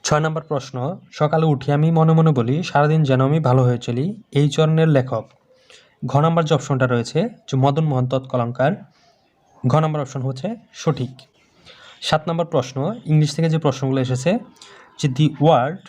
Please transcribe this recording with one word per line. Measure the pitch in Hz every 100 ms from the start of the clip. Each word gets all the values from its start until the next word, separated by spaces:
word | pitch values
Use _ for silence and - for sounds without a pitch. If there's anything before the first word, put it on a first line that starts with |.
ছয় | - 151
নম্বর | 160 160
প্রশ্ন, | - 147 - 127 131 185 -
সকালে | - 151 160 160
উঠে | 139 -
আমি | 143 160
মনে | 165 160
মনে | 160 160
বলি, | 135 117 143
"সারাদিন | 185 143 147 160
যেন | 147 131
আমি | 131 160
ভালো | 139 127
হয়ে | 127 120
চলি।" | - 120 160 220 -
এই | 143 147
চরণের | 143 156 160 160
লেখক। | 143 127 113 - _ _ _ _ - _ _ 120
ঘ | 131
নাম্বার | 160 165
যে | 160
অপশনটা | 156 - 135 131
রয়েছে | 120 117 156 226
যে | - - 135
মদন | 139 139
মোহন | 156 131 127
তৎকলঙ্কার, | 135 131 127 117 120 135 202 - _ _ _ _ _ _ _ 131
ঘ | 151
নাম্বার | 160 151
অপশন | 135 143
হচ্ছে | 131 131 190 226 _
সঠিক। | - - 147 123 - - _ _ _ - - - -
সাত | - 156 160
নম্বর | 165 165
প্রশ্ন, | 156 127 135 151 226
ইংলিশ | - 151 151
থেকে | - 165
যে | 160
প্রশ্নগুলো | 151 127 135 135
এসেছে | 127 127 165 226 - _ - - - _
যে | 147
the | 127 151 143 147
word | 147 131 190